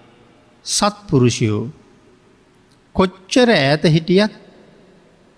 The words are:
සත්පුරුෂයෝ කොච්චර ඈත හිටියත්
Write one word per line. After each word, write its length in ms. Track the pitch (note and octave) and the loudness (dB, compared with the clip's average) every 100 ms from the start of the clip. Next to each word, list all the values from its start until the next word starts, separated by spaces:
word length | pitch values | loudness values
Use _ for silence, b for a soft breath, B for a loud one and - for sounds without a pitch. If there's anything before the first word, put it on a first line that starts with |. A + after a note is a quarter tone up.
| _ _ _ _ _ _ - | _ _ _ _ _ _ -8
සත්පුරුෂයෝ 1000 | - G#3 G#3 - C3+ B2 - A2+ G#2+ A#2 - _ _ _ _ _ _ _ _ _ _ _ - | -2 -2 -4 -2 0 0 0 -4 -4 -8 -14 _ _ _ _ _ _ _ _ _ _ _ -2
කොච්චර 540 | F#3 - - C4 A#3+ | -2 -4 -4 0 2
ඈත 340 | F#3 C3+ D#3 F3 | 2 2 0 2
හිටියත් 480 | D#3+ D#3+ F3+ G#3 - - - - _ _ _ _ _ _ | 0 0 0 0 -4 -20 -20 -20 _ _ _ _ _ _